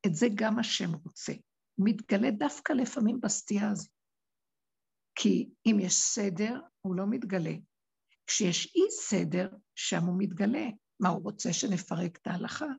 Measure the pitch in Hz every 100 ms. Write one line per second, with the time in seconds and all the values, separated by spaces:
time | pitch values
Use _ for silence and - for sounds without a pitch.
0 | 202 156 240 202 220 226 226 - 175 160
1 | - - - 143 _ _ _ - 202 -
2 | - 196 247 208 294 - - 269 254 -
3 | 220 262 214 - - 202 208 185 - _
4 | _ _ _ _ _ _ _ _ _ _
5 | _ - 214 185 - _ - 214 185 -
6 | - - 202 170 214 254 330 _ 190 180
7 | 202 254 233 190 160 160 - _ _ _
8 | _ _ - - 185 165 - - 403 453
9 | - 190 170 175 190 - _ - - 175
10 | 170 180 202 175 202 285 262 - _ _
11 | 180 170 170 - - 170 - 180 - 170
12 | 175 - - 180 226 - 311